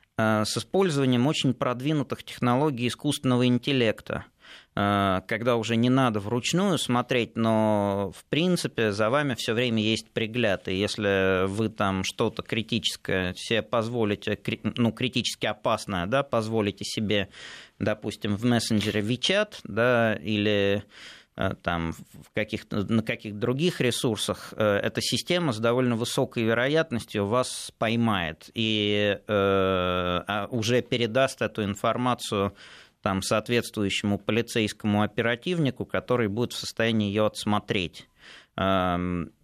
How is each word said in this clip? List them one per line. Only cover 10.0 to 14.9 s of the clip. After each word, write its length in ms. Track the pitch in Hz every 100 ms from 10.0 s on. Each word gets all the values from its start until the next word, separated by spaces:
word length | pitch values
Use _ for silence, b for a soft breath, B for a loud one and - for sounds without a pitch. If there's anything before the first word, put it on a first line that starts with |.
| -
пригляд, 580 | - 113 117 113 90 -
и 60 |
если 720 | 92 101 - 101 98 95 92 95
вы 240 | 98 110
там 340 | - 101 95
что-то 380 | 92 - 113 -
критическое 880 | - 113 107 117 - - - 95 90 90
себе 260 | - 113
позволите, 720 | 101 120 110 123 107 101 - 104
кри-, 240 | - 110 - -
ну, 160 | 117